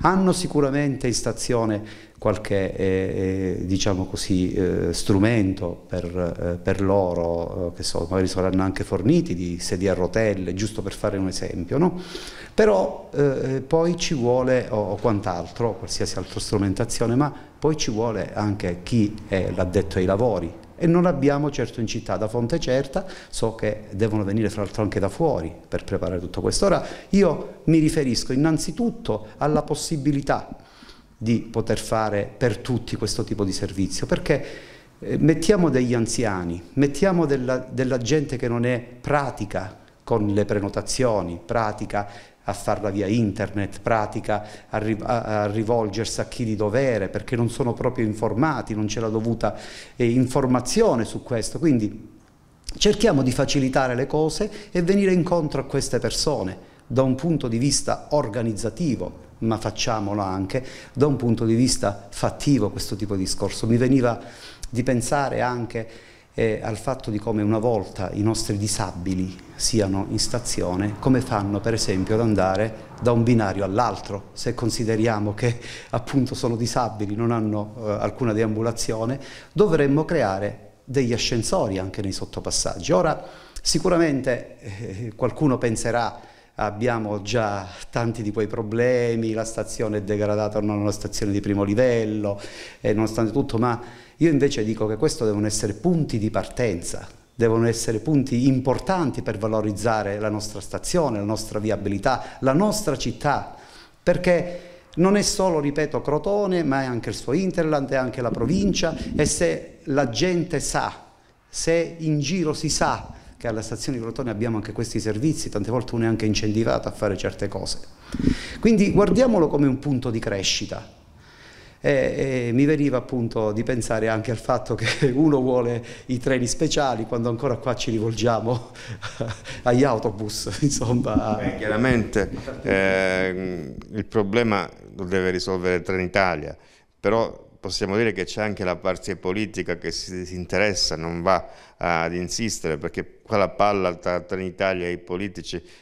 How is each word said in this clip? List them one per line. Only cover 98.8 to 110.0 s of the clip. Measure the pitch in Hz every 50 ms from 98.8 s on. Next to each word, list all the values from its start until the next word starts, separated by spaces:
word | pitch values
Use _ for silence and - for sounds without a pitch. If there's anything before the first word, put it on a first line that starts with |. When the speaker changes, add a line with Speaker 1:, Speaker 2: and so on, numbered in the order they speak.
| - - 190 180 160 123 - 120
Speaker 1:
per | - 120 104 98
valorizzare | 110 110 110 110 107 107 98 90 101 117 110 107 101 98 101 104
la | 107 107
nostra | 107 104 101 - - 98
stazione, | - - - - - - - 180 156 131 110 101
la | 101
nostra | 104 113 107 - - - 107
viabilità, | 104 107 101 95 98 101 101 95 - 135 123 117 - - - -
la | 131 131
nostra | 135 165 208 214 202 - - 156 135 120
città, | - 123 - - - 147 131 104 98 - - - - - - - - - _ _
perché | - 175 175 180 180 185 175 165 175 135 - - - - - - - - -
non | 156 175 190 208
è | 202
solo, | 180 - - - 190 185 165 151
ripeto, | 143 143 143 156 151 151 139 123
Crotone, | - 143 143 151 151 196 202 208 202 185 185 175 160
ma | 139 135 135
è | 135
anche | 127 120 113 - 120
il | 107
suo | - - 120
hinterland, | 135 180 190 185 170 175 165 156 151 143 135 127
è | 139
anche | 131 127 123 - 131
la | 120 113
provincia, | - - 117 127 185 190 202 196 - - 170 160 151 - - - -
e | - 151
se | 139 - - 175 165 156 - - - - - -
la | 160 135 143